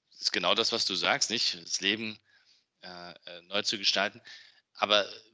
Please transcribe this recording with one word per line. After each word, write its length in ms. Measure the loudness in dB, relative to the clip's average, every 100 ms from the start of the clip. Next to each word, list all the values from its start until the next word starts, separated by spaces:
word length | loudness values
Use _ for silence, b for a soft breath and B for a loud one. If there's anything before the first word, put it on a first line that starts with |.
| _
das 100 | -6
ist 100 | -2
genau 220 | 2 2 4
das, 160 | 2
was 140 | 0 0
du 80 |
sagst, 380 | 0 2 2 0
nicht? 260 | 0 -2 -2
Das 180 | -6 -2
Leben, 360 | 0 0 -4 -10 _ _ _ _ _ _
äh, 280 | -16 -14 -14
äh, 300 | -16 -16 -16 -6
neu 140 | -2
zu 140 | -2 0
gestalten. 440 | 2 2 0 -2 B B B B _ -2
Aber 300 | 4 4 2 -6 -20